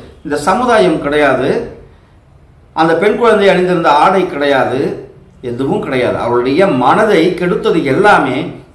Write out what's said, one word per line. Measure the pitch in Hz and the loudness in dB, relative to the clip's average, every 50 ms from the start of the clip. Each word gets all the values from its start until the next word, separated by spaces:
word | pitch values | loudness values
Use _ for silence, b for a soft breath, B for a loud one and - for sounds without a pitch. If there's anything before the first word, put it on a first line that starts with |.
| B B B B B | B B B B B
இந்த | 151 147 147 | -8 -6 -4
சமுதாயம் | - 196 196 240 254 247 233 214 180 170 160 147 | -2 -2 -2 0 0 2 2 2 2 2 0 0
கிடையாது, | - 143 147 151 147 135 127 123 131 156 220 233 - - - - - b b b b b b b b b - - _ - - _ _ _ - | -2 -2 0 2 2 2 2 0 0 -2 -2 -4 -4 -8 -14 -20 -20 b b b b b b b b b -20 -20 _ -20 -20 _ _ _ -4
அந்த | 160 165 165 165 | -2 0 0 0
பெண் | 165 202 214 240 - | 0 0 0 0 2
குழந்தை | 240 226 214 202 196 190 | 2 2 2 4 4 2
அணிந்திருந்த | 175 180 180 180 180 165 165 156 | 2 2 2 0 0 0 2 2
ஆடை | 143 147 165 190 190 190 - - | 2 4 4 2 2 2 0 -2
கிடையாது, | - 139 143 143 139 131 127 - 127 135 160 190 - - - - - - - - - - | -2 -2 -2 0 0 0 0 -2 -2 -4 -4 -4 -6 -8 -14 -18 -20 -20 -20 -20 -20 -14
எதுவும் | - 120 120 120 135 147 196 - | -10 -10 -6 -4 -4 -2 -2 -4
கிடையாது. | - 156 131 127 120 107 98 85 | -4 -4 -2 -2 -2 -2 -2 -2
அவளுடைய | 104 117 120 120 123 135 139 170 196 175 | -2 -2 0 0 0 0 0 2 2 2
மனதை | 139 127 127 139 170 202 220 214 196 165 160 185 - | 2 0 2 2 2 2 2 2 2 2 2 0 0
கெடுத்தது | - 175 175 214 - - 180 175 165 135 | -2 -2 -2 -2 -2 0 0 0 0 0
எல்லாமே | 135 135 160 208 208 190 165 143 131 123 143 175 165 - - - - - | 0 0 2 4 4 4 2 2 -2 -4 -4 -6 -8 -10 -14 -20 -20 -20